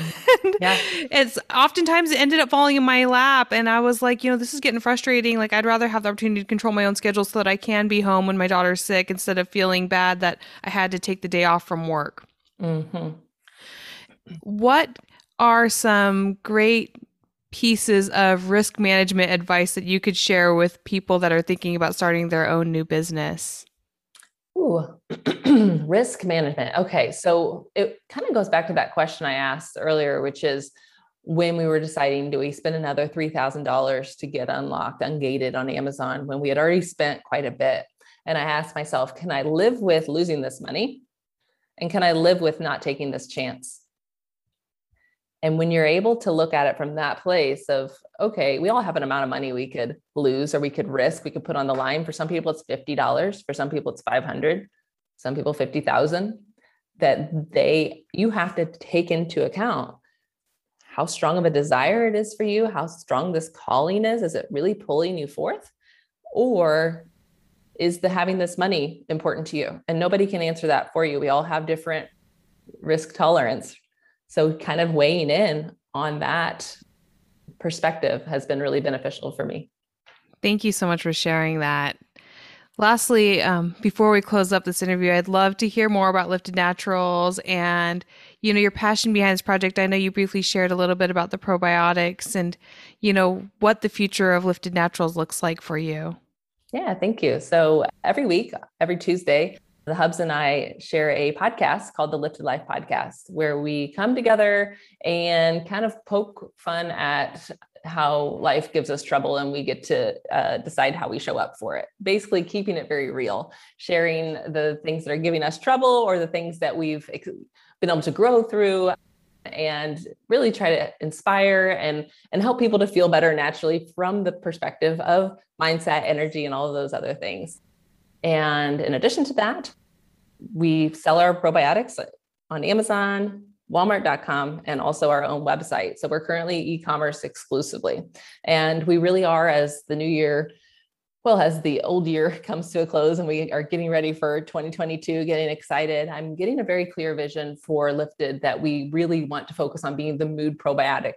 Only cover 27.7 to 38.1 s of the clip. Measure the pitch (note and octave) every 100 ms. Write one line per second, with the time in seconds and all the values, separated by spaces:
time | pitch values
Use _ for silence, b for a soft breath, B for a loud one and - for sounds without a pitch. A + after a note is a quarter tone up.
27.7 | - - - - - B4+ A#3+ F#3+ D#3+ E3
28.7 | D#3+ - E3+ D#3+ - D3 C3+ C3+ D3 -
29.7 | - D#3 D#3 C#3+ C#3 C#3 C#3 D3+ C#3 C#3
30.7 | _ b b b _ - E3 E3+ E3+ D#3+
31.7 | D#3 D#3 D3+ C#3 C#3 C#3+ C#3 C#3+ C#3+ D#3+
32.7 | D#3+ D3 C#3+ D3 E3 D#3 D#3 C3+ D3 C3+
33.7 | C3 C3+ C3 C3+ - C#3+ C3+ C3 C3+ C#3
34.7 | - - - C3+ D3+ C3+ C3+ C3 C3 C3
35.7 | C#3 C#3 C#3 C3 C3+ C#3+ C3+ C#3+ C#3 E3
36.7 | F3+ E3+ - D3 - - C#3 C3 B2+ C3+
37.7 | B2 - _ b